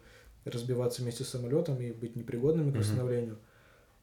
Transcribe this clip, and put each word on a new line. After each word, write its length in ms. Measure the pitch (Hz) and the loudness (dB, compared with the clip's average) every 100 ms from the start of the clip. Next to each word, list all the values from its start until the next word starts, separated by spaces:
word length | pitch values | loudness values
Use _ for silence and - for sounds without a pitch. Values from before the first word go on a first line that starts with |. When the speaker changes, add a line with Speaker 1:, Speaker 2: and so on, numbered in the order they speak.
| - - - - | -16 -20 -20 -12
Speaker 1:
разбиваться 580 | - 120 120 123 120 - | -6 -4 -2 0 0 0
вместе 220 | 120 - | -4 -4
с 40 | 131 | -6
самолётом 520 | 123 120 156 - 127 | -4 0 2 2 -2
и 120 | 120 | -2
быть 240 | 113 117 117 | -6 -6 -6
непригодными 540 | 110 120 139 165 147 | -4 2 4 4 4
к 40 | |
Speaker 2:
Мгм. 60 | 113 | 2
Speaker 1:
восстановлению. 560 | 104 117 123 120 113 107 - - - - _ _ | 2 2 2 0 -2 -8 -16 -20 -20 -20 _ _